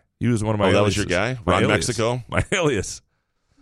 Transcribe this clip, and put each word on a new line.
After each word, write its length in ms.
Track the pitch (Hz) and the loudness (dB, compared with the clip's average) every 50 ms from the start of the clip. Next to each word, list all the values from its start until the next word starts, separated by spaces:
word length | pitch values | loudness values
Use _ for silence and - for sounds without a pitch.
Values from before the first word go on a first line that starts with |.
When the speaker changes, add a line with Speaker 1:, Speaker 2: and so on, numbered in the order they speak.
| _ _ _ - | _ _ _ -4
Speaker 1:
He 60 | 101 120 | -2 0
was 160 | 120 104 107 | 0 0 -2
one 100 | 110 110 | -2 0
of 40 | 104 | 2
my 100 | 98 95 | 2 4
Speaker 2:
Oh, 20 | |
that 120 | 98 101 104 | 4 4 4
was 120 | 104 92 | 2 2
your 80 | 101 98 85 | 0 -2 0
Speaker 1:
aliases. 260 | 87 90 104 123 131 | 0 0 0 -2 -4
Speaker 2:
guy? 60 | 120 101 | -4 0
Speaker 1:
My 80 | 95 90 | 0 2
Speaker 2:
Ron 80 | 98 117 | 2 2
Speaker 1:
alias. 220 | 110 107 107 - 127 | 2 2 0 0 -2
Speaker 2:
Mexico? 340 | 117 117 110 117 123 127 - | -2 -2 -2 -2 -2 -4 -6
Speaker 1:
<laughs> 40 | - | -4
My 160 | - - - - 202 | -2 -2 -2 0 -2
alias. 480 | 190 165 147 123 95 - - - - _ _ _ _ _ _ _ _ _ _ _ _ | 0 0 2 0 0 -2 -6 -10 -14 _ _ _ _ _ _ _ _ _ _ _ _